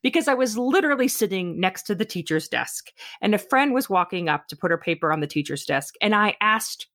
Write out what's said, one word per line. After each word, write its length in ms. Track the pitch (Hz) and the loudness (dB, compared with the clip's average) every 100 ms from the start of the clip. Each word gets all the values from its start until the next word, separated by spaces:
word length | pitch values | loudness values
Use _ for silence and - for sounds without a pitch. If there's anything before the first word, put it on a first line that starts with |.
because 240 | 254 330 294 | 0 2 2
I 80 | 247 | 2
was 200 | 254 214 | 2 0
literally 520 | 247 370 311 269 247 | 2 2 2 2 2
sitting 520 | - 208 190 180 165 | 0 -2 -2 -4 0
next 240 | 185 - | -2 -2
to 120 | - 190 | -4 -4
the 100 | 220 | -4
teacher's 420 | 180 165 160 - | -6 -2 -2 0
desk 440 | - - - - - - - | -4 -4 -8 -14 -20 -20 -4
and 120 | 208 | 0
a 60 | 214 | 0
friend 340 | - 269 285 | 2 2 4
was 160 | 254 262 | 2 2
walking 400 | 185 175 185 170 | 2 0 -2 -2
up 180 | 147 - | -2 -4
to 60 | - | -6
put 140 | 175 | -2
her 80 | 170 | -2
paper 340 | - 165 160 | 0 -2 0
on 80 | 156 | 0
the 80 | 147 | 0
teacher's 380 | 151 143 143 - | -2 -4 -6 -2
desk, 300 | 139 143 - | -2 -2 -2
and 140 | 208 | 2
I 240 | 208 208 - | 4 2 2
asked 460 | 214 220 - - - | 0 0 -2 -10 -14